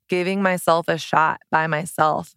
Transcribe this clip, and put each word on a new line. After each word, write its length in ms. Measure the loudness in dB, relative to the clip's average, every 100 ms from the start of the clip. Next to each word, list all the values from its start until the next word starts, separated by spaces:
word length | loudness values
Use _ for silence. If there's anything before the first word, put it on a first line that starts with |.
| -4
giving 340 | -2 -2 0
myself 460 | 0 0 2 0 0
a 100 | -4
shot 420 | 0 2 2 0 -2
by 160 | -2 0
myself. 680 | -4 -4 0 2 0 -6